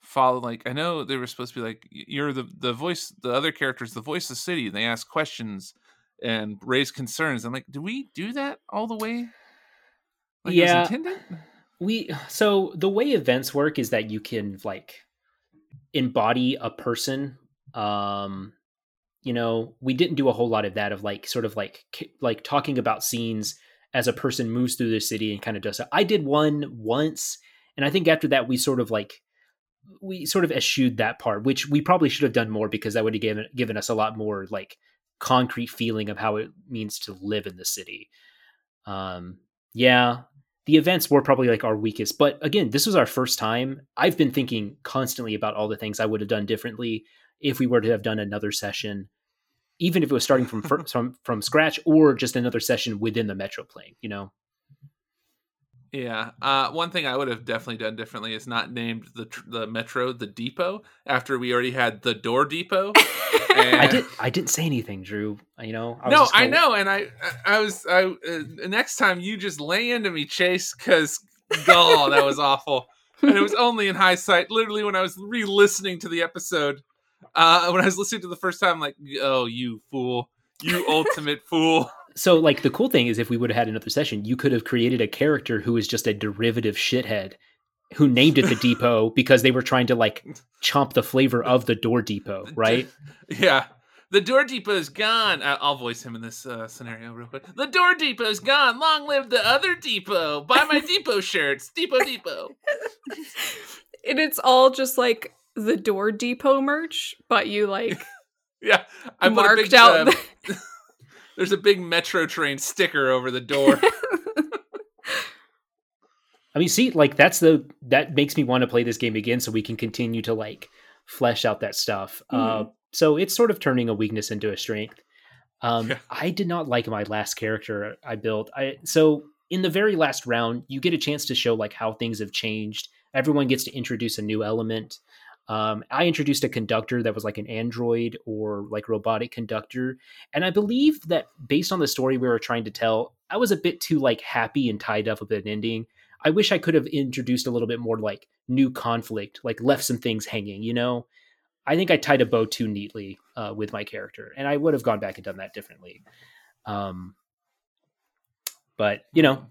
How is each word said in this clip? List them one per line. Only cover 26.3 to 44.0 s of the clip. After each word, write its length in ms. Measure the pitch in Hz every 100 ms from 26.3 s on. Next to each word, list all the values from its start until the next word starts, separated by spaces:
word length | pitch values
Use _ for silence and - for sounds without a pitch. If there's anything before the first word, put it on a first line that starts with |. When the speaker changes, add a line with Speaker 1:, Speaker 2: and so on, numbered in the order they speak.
| 147 151 147 143 120
Speaker 2:
once, 600 | 107 123 156 156 - - _ _ _ -
and 100 | 143
I 40 |
think 180 | 190 160
after 220 | 160 147
that 180 | 135 120
we 80 | 127
sort 240 | 143 127
of, 100 | 113
like, 320 | 107 101 - _ _ _ _ _ _ _ _
we 240 | 190 185 151
sort 200 | 190 170
of 60 |
eschewed 460 | 120 - - 127 110
that 220 | 110 117
part, 240 | 120 104
which 240 | 120 139 147
we 140 | 147
probably 260 | 147 180 147
should 140 | -
have 100 | 143
done 160 | 123 110
more 200 | 107 107
because 240 | 104 110
that 100 | 113
would 100 | 110 110
have 60 |
given, 260 | 110 107 110
given 220 | 123 117 107
us 120 | -
a 40 | 110
lot 220 | 110 110
more, 300 | 107 101 95
like, 280 | 101 - - _ _ _ _
concrete 500 | - 127 123 - 120
feeling 400 | - 117 110 104
of 80 | 104
how 200 | 110 107
it 140 | 110 _ _
means 300 | 120 107 -
to 140 | - 90
live 240 | 98 104 98
in 100 | 90
the 80 | 92
city. 440 | - 92 98 - _ _ _ _ _ _ _ -
Um, 540 | 95 95 90 90 90 _ _ _
yeah, 500 | 113 123 123 123 120 - _ _ _ -
the 120 | 156
events 320 | 165 180 -
were 120 | 143
probably, 260 | 143 131 123
like, 160 | 113
our 140 | 120 107
weakest, 400 | 107 104 104 -
but 200 | 147 -
again, 280 | 151 208 139
this 140 | 139 220
was 100 | 190
our 100 | 120
first 340 | - 127 -
time. 420 | 110 117 131 135 _
I've 220 | -